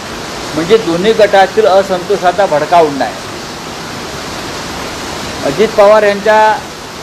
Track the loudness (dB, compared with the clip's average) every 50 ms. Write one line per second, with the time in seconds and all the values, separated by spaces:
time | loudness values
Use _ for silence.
0 | -12 -12 -12 -12 -12 -10 -10 -10 -10 -6 -4 -4 2 2 2 2 4 0 -2 0
1 | 2 2 4 4 2 4 6 4 4 4 2 2 4 4 4 4 2 2 -2 -4
2 | -2 -2 -2 0 2 0 2 2 0 2 0 -2 0 4 4 4 4 4 0 -2
3 | -4 -4 -6 -10 -12 -12 -12 -12 -12 -12 -12 -12 -12 -12 -12 -12 -12 -12 -12 -12
4 | -10 -10 -10 -12 -12 -10 -10 -10 -10 -10 -10 -10 -10 -10 -10 -10 -10 -10 -10 -10
5 | -10 -10 -10 -10 -10 -10 -8 -6 -6 -4 0 0 0 2 4 4 6 6 6 6
6 | 4 2 0 0 2 4 4 6 4 4 2 0 -6 -12 -14 -14 -14 -14 -14 -14